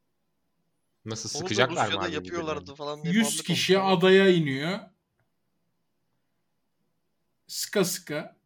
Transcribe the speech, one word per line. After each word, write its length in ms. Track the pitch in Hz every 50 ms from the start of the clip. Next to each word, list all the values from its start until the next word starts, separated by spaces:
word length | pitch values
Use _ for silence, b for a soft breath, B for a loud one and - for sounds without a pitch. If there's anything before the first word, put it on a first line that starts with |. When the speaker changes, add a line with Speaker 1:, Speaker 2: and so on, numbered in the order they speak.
| _ _ _ _ _ _ _ _ _ _ _ _ _ _ _ _ _ _ _ _ -
Speaker 1:
Nasıl, 240 | 107 110 107 - 107
Speaker 2:
Onu 60 | -
da 40 | -
Speaker 1:
sıkacaklar 460 | - 95 107 107 127 143 170 - -
mı 60 | - -
Speaker 2:
Rusya'da 140 | - -
Speaker 1:
abi 80 | - 160
Speaker 2:
yapıyorlardı 460 | 151 - 180 175 170 165 160 151 147
Speaker 1:
birbirlerini? 160 | 139 143 143
Speaker 2:
falan 260 | 147 147 143 147 151 156
diye 120 | 165 180
Speaker 3:
Yüz 80 | 220 226
Speaker 2:
muhabbet 160 | 208 - 160 -
Speaker 3:
kişi 320 | - 170 - - - 185 196
Speaker 2:
olmuş 80 | 190 190
ama. 80 | 190 170
Speaker 3:
adaya 300 | 180 190 190 190 196 196
iniyor. 500 | 185 170 156 143 131 135 147 170 196 220 - - _ _ _ _ _ _ _ _ _ _ _ _ _ _ _ _ _ _ _ _ _ _ _ _ _ _ _ _ _ _ _ _ _ _ _ _ _ _ _ _ _ _ _ _ _ _ _ _ _ _ _
Sıka 380 | - - - - - - 214 185
sıka. 520 | 180 - - - - 151 - - - - _ _